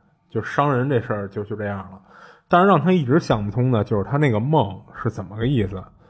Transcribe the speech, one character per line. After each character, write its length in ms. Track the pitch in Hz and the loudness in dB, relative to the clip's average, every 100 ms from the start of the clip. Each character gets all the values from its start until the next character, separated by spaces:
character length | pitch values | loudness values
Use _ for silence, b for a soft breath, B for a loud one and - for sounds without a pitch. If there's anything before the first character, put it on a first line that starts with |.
| _ _ _ | _ _ _
就 120 | 113 | -8
伤 300 | 104 - 143 | -6 -2 0
人 140 | 127 131 | 2 0
这 140 | 127 | -2
事 100 | - | -2
儿 160 | 104 101 | -6 -6
就， 160 | 104 | -8
就 120 | 101 104 | -8 -6
这 100 | 104 | -6
样 140 | 98 | -8
了。 200 | 92 95 B B B B - | -10 -18 B B B B 2
但 140 | 175 | 4
是 60 | 196 | 6
让 120 | 175 | 4
他 140 | 156 | 4
一 100 | 185 | 2
直 160 | 123 156 | 4 2
想 240 | - 117 | 2 -2
不 80 | 104 | -2
通 200 | 110 127 | 0 2
的 120 | 117 | 2
就 140 | 101 107 | 0 -2
是 60 | |
他 140 | 95 143 | 0 0
那 120 | 151 | 2
个 80 | 107 | 0
梦 400 | 127 156 101 95 - - | 2 2 0 -4 -14 -8
是 80 | 120 | -6
怎 160 | - 87 | -6 -12
么 100 | 107 | -4
个 100 | 120 | -2
意 200 | 135 95 | 0 -2
思。 180 | 95 - _ b | -6 -14 _ b